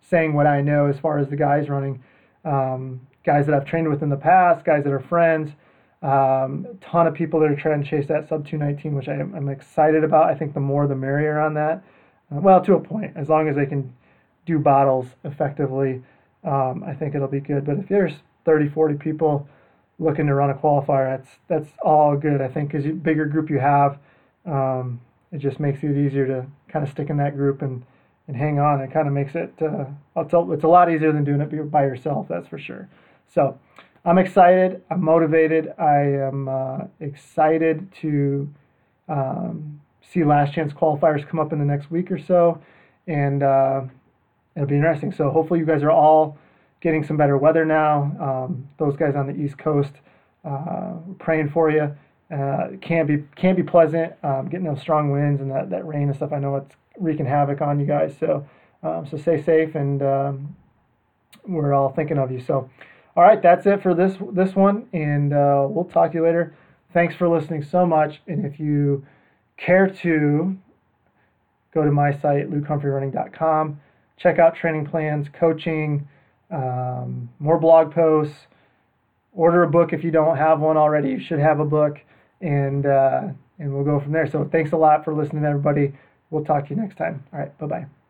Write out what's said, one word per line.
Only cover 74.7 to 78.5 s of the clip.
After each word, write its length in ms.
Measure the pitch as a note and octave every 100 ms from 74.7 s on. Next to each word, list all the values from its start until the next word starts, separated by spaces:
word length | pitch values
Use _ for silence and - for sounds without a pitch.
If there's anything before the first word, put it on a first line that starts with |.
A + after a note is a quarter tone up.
| D#3 D3
plans, 420 | E3 D3+ D3+ C#3+
coaching, 800 | - E3 D#3+ E3+ D#3 D3+ C#3+ C#3+ _ _ _ _
um, 800 | D#3+ C3 B2+ B2+ B2+ B2+ B2 A#2+ _
more 200 | D3 E3
blog 320 | D#3+ E3 D#3
posts. 560 | E3 D#3+ D#3 D3 - _